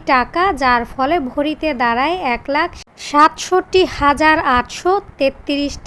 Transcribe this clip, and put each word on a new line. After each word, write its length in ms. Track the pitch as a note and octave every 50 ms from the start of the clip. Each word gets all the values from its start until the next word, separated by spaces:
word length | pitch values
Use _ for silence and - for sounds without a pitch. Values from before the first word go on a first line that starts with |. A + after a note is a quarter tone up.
| - -
টাকা, 300 | C#4 B3+ A#3+ - - E4+ F#4 G4+ E4+ B3+
যার 200 | C4+ B3+ B3 A#3 A#3+ A#3
ফলে 240 | - - C4 C#4 E4+ F4+ C4+ B3
ভরিতে 380 | - D4 D4 D#4 D4+ - D#4+ D#4 C#4+ A#3
দাঁড়ায় 340 | B3+ A#3 A#3 A#3+ C4+ D#4 F4+ F#4 F4 C4 A#3+
এক 100 | A#3 - - C#4
লাখ 140 | D4 E4 E4+ - - - - _ - - -
সাতষট্টি 760 | - D4 D4+ D#4+ - - - - F#4 F#4 F#4 - - F#4 F4+ - - -
হাজার 380 | C#4+ C#4+ C#4+ B3+ D#4 D#4 D#4 D#4+ - - B3 B3
আটশো 340 | A#3+ - - - - F4+ F#4+ G4+ F#4+ - - -
তেত্রিশ 560 | C#4 C4+ C4+ - - - C#4+ C#4 C#4+ C#4 - - -